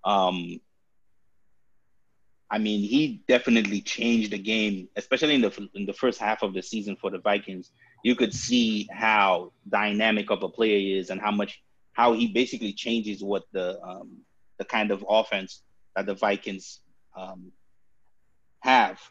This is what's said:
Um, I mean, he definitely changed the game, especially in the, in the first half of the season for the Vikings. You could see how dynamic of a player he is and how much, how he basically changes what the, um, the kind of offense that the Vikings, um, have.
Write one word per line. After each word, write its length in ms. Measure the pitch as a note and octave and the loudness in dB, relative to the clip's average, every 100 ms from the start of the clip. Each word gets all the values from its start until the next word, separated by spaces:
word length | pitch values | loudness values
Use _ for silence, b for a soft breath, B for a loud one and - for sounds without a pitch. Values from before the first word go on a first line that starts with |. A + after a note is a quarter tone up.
Um, 560 | F#2 G2+ F#2 F2+ E2+ F2 _ _ _ _ _ _ _ _ _ _ _ _ _ _ _ _ _ _ _ | 2 2 2 0 -6 -12 _ _ _ _ _ _ _ _ _ _ _ _ _ _ _ _ _ _ _
I 60 | A2 | -2
mean, 220 | G#2+ G#2 | 0 0
he 420 | G2+ C3 D3+ G#2+ - | 2 2 2 -2 2
definitely 520 | B2+ - A#2 G#2 G2+ | 2 4 2 2 -4
changed 520 | - - A#2 A#2 G#2+ | -6 -4 2 2 0
the 60 | G2+ | -4
game, 500 | G2 A2 G#2+ F#2+ F2+ - | -4 -2 0 -4 -8 -12
especially 380 | - F3 D#3 | -4 0 2
in 60 | C#3+ | 4
the, 280 | G#2+ - G2 | 2 -2 -14
in 120 | G2+ G2 | -8 -8
the 60 | |
first 260 | G2+ C3 - | -2 -2 0
half 240 | G#2+ A2 | -2 -2
of 100 | G#2 | -2
the 100 | F#2+ | -4
season 340 | - A2 G#2 F#2+ | -6 -8 -6 -6
for 140 | A2+ | -6
the 80 | G2 | -2
Vikings. 520 | G#2 G2+ G2+ F#2 - b b b | 0 0 -2 -12 -14 b b b
You 140 | A#2 B2 | 0 2
could 180 | A2+ | 0
see 540 | - - B2 A2+ G#2+ G#2 | -2 0 2 2 0 -4
how 600 | G2+ A2+ G#2+ G2 F2+ - _ G2 | -2 2 4 4 2 -2 _ -2
dynamic 640 | G#2 G#2 G#2 A2 G#2+ G2+ | 0 0 2 2 0 0
of 120 | G2+ | -2
a 60 | G2 | -2
player 300 | - A2+ G#2 | 0 2 2
he 200 | G2 F#2+ | 2 -2
is 120 | F2+ | -4
and 100 | F#2+ | -4
how 100 | G#2+ | -2
much, 320 | G#2 G2+ - _ _ _ | 0 -2 -8 _ _ _
how 200 | - A#2+ | 2 4
he 140 | A2+ A#2 | 4 2
basically 460 | G#2 B2+ A#2 G#2+ | 2 0 -2 -6
changes 500 | G2+ A#2 A2+ G#2+ G2 | -6 -4 -2 -2 -6
what 220 | G2+ G2 - | -4 -4 -4
the, 280 | F#2+ F2+ F#2+ | -6 -6 -8
um, 360 | F#2 F#2 - - _ _ - - | -12 -16 -16 -20 _ _ -20 -14
the 60 | |
kind 260 | A2+ A2+ G#2 | -4 -2 0
of 140 | G2 G2 | -2 2
offense 540 | A2 A2 G2+ F#2+ - _ _ - | 2 2 -4 -6 -16 _ _ -10
that 120 | F#2+ G2 | -6 -4
the 80 | |
Vikings, 680 | F#2+ G#2+ G2+ - F#2+ - - _ - _ - | -2 0 0 -4 -10 -12 -20 _ -20 _ -16
um, 360 | F#2 F#2 F#2 - _ _ _ _ _ _ _ _ _ _ | -14 -14 -20 -20 _ _ _ _ _ _ _ _ _ _
have. 400 | C3 C3 G2+ - - | 4 6 6 0 -18